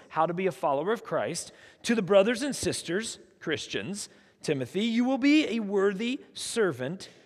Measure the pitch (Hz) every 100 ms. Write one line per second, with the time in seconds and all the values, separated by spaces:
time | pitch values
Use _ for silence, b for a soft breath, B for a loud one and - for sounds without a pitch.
0 | B - 165 175 190 - 160 139 165 226
1 | - 156 107 165 - - B B - 233
2 | 175 196 196 233 285 - 170 127 - 175
3 | 226 - - _ - 131 - 123 107 202
4 | - b b b - 143 123 185 233 226
5 | 247 269 277 302 302 233 202 202 196 196
6 | 233 269 - - - - 196 123 127 190
7 | - B